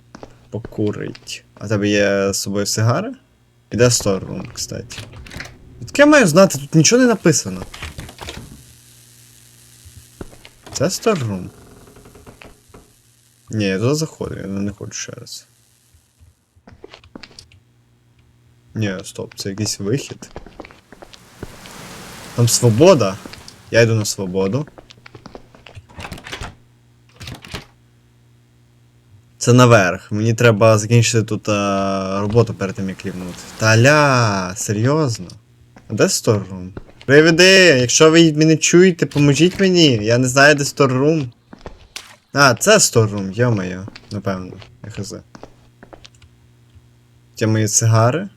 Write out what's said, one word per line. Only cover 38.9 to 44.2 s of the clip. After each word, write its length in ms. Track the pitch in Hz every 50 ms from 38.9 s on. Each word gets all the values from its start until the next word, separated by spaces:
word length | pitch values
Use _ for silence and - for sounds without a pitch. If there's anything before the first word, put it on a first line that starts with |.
| 170 - 156
поможіть 540 | 139 - 143 147 143 139 131 160 180 180 -
мені. 260 | 196 190 180 175 165 147 123 107 104
Я 140 | 110 117 123
не 100 | 131 127
знаю, 260 | 123 139 139 147 151
де 100 | 143 143
сторрум. 680 | 135 - - 143 127 127 127 139 151 165 156 135 120 - _ _ _ - - - - - - - _ - - - - - _ _ _
А, 220 | - 135 143 214 202
це 260 | - - 196 220 196
сторрум, 520 | - - - 120 110 101 101 104 95 95
йо-моє, 540 | 92 110 123 123 117 98 92 90 92 92 95 107 - - - -
напевно, 420 | 104 101